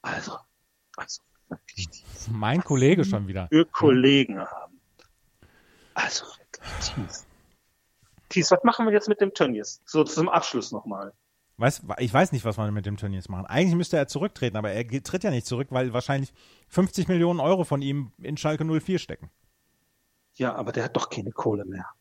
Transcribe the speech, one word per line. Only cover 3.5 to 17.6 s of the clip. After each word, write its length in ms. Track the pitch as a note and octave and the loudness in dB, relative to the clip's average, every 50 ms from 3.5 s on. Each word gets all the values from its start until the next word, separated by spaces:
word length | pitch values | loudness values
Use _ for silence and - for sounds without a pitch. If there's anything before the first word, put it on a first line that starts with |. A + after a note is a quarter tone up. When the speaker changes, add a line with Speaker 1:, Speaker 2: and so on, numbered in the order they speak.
| D#3 D#3 E3 | 6 6 6
Speaker 1:
Kollegen 720 | - _ - - D3+ C3 B2+ B2+ C3+ C#3 C#3 C3 - G2+ F#2+ | 6 _ 4 6 8 8 8 8 8 8 6 4 2 -2 -8
haben. 420 | F#2 - - - - - _ _ _ _ _ _ _ _ _ _ _ _ _ _ - _ _ _ _ _ _ _ _ _ _ | -8 -8 -10 -14 -16 -18 _ _ _ _ _ _ _ _ _ _ _ _ _ _ -20 _ _ _ _ _ _ _ _ _ _
Also, 320 | - - - - - - - - - _ _ - - - - - - | -4 -4 -4 -4 -8 -10 -10 -20 -20 _ _ -20 -18 -16 -12 -10 -8
Thies. 460 | - - - - G#2 E2+ - - - _ _ _ _ _ _ _ _ _ _ _ _ _ _ _ _ _ _ _ _ _ | -8 -6 -6 -6 -8 -8 -10 -16 -18 _ _ _ _ _ _ _ _ _ _ _ _ _ _ _ _ _ _ _ _ _
Thies, 200 | - F#3 D#3+ - | -2 0 4 4
was 140 | F#3 F3 - | 4 6 6
machen 220 | A#3+ A#3 - A#3 | 4 2 4 2
wir 60 | A3 G#3 | 4 4
jetzt 140 | G#3 G#3 A3 | 2 2 2
mit 120 | G#3 - | 2 2
dem 140 | G#3 G3 G3 | 2 0 2
Tönnies? 480 | - E3 C3+ A#2+ G#2 G#2+ - - _ _ | 0 0 0 0 -4 -6 -8 -12 _ _
So 200 | - - D#3 D3+ | -4 2 2 2
zum 260 | D3+ - D#3+ D#3+ - | 2 2 -2 -2 2
Abschluss 420 | - E3+ D#3+ - - B2+ G#2+ - - | 2 0 0 0 -4 -4 -6 -4 -10
nochmal. 400 | G#2 - - G#2 G2 G2 G2+ - _ _ _ _ _ _ _ _ - | -10 -10 -10 -10 -10 -10 -14 -16 _ _ _ _ _ _ _ _ 0
Speaker 2:
Weiß, 240 | A2+ C3 D3 - - E2 F#2+ - | 0 0 0 -2 -8 -10 -6 -4
ich 140 | B2+ A#2+ G2 | -4 0 4
weiß 200 | C3 F3+ F#3 - | 4 2 4 0
nicht, 120 | B2+ - | -4 -2
was 120 | A#2 G#2 | -4 -2
wir 140 | A2 G#2+ G#2+ G#2 | -2 -2 -2 -2
mit 140 | G#2 F#2+ | -4 -4
dem 100 | G2+ G2+ | -4 -6
Tönnies 320 | G2+ - G#2 G2 F#2+ F2+ - | -6 -6 -6 -6 -6 -8 -8
machen. 180 | F#2+ F2+ F#2+ | -10 -10 -8
Eigentlich 300 | - F#2+ C3 F3 F#3+ E3+ | -4 0 2 4 4 4
müsste 200 | F3 F3+ - - | 2 0 2 2
er 120 | D#3+ C#3 - | 0 0 0
zurücktreten, 480 | - C#3+ E3 G#3 _ - - A#2+ F#2+ | -2 -4 -4 -4 _ -2 -4 -2 -2
aber 140 | G#2+ G#2 G#2+ G2 | -2 -4 -2 -2
er 120 | G#2+ A#2+ | -4 -4
ge-, 180 | A#2 A2+ C#3+ - | -4 -4 -6 -6
tritt 220 | - - F#3 F3 | -4 -8 -4 -2
ja 60 | G#3+ | 0
nicht 160 | D3 A#2+ A2 | -2 -2 -2
zurück, 220 | - B2+ A#2 C#3 - | -4 -4 -6 -6 -2
weil 220 | C3 B2+ C3 B2+ A2+ | -2 -2 -2 0 -2
wahrscheinlich 400 | B2 B2 - C#3+ C#3 C3+ - _ _ _ _ _ _ _ _ | -4 -2 0 -2 -2 -2 -6 _ _ _ _ _ _ _ _
fünfzig 380 | - - F#3 F3+ - - F3 | 0 2 2 2 2 -2 0
Millionen 320 | D#3 F#3 F3 E3+ E3+ F3 E3+ | 0 2 2 4 2 2 2
Euro 260 | C3 D3+ F#3+ F#3+ | 2 2 2 2